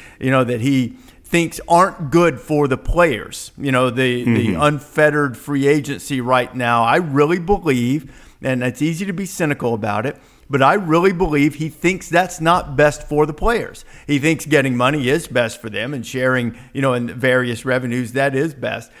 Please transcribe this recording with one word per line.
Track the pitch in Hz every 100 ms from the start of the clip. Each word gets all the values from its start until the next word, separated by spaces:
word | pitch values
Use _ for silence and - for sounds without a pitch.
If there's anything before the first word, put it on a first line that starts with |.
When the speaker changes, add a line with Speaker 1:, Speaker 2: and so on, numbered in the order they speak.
| - -
Speaker 1:
you | 131
know, | 131
that | 120 120
he | 127 135 123 - - -
thinks | - 170 165 - -
aren't | 170 190 - 147
good | 170 170 123
for | - 151 143
the | 127
players. | - 165 170 110 - - - -
You | 139
know, | 127 127
the, | 120 127 123
the | 120 113 110
Speaker 2:
Mm-hmm. | 92
Speaker 1:
unfettered | 147 147 - - 151 147 143 113
free | - 143 139
agency | 151 143 117 - 135
right | 123 127 123
now. | 127 120 117
I | 117 151
really | 175 139 147 185
believe, | 170 202 170 127 120 147 - - - _
and | - 127
it's | 123 123
easy | 151 165 196
to |
be | 185 196
cynical | - 160 143 120
about | 113 107 104 123
it, | - - _ -
but | 139
I | 135
really | 202 175 160 190
believe | 175 175 151 147 143
he | 160
thinks | - 175 185 -
that's | 165 185 -
not | 160 175 - 135
best | 151 143 -
for | 147 151
the |
players. | 156 220 233 - - - - -
He | 143
thinks | 147 160 143
getting | 147 135 120
money | 123 151 123
is | 143 -
best | 123 117 -
for | 110
them | 101 120
and | 143 113
sharing, | 127 131 127 120 117 -
you | 135
know, | 135
in | 123 120
various | 120 127 127 123 117 131
revenues, | 127 127 120 120
that | 127 139
is | 131 160
best. | 139 117 113 110 -